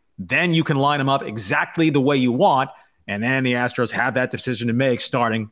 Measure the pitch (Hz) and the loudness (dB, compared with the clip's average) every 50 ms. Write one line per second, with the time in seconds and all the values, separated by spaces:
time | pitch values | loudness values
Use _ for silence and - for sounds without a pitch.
0 | _ _ _ - 95 87 127 143 170 180 165 160 156 - 156 135 135 143 147 143 | _ _ _ -16 -8 -2 0 0 2 2 2 2 2 2 0 2 2 2 2 2
1 | 135 135 139 139 - 147 107 113 - - 143 147 170 - - - 165 160 143 143 | 2 2 0 0 0 -4 -6 -6 -4 -2 -2 -2 -2 -2 -2 0 2 2 2 2
2 | 131 139 143 135 127 123 120 127 185 196 151 131 135 139 - - _ _ _ _ | 2 2 2 2 2 2 2 2 2 4 4 2 0 -2 -6 -12 _ _ _ _
3 | _ - 101 101 110 120 131 135 131 127 123 123 123 123 - - 123 110 - 113 | _ -8 -6 -4 -2 0 0 0 0 0 0 0 0 -2 0 -2 -2 -2 0 -2
4 | 120 127 110 127 127 127 - 113 - 127 127 107 120 120 113 120 135 135 123 117 | -2 0 0 0 -2 -2 -4 -6 -6 -6 -4 -4 -2 -2 0 0 2 0 0 0
5 | - - - 127 120 113 110 113 110 104 | -2 -2 -2 0 0 0 0 -2 -4 -6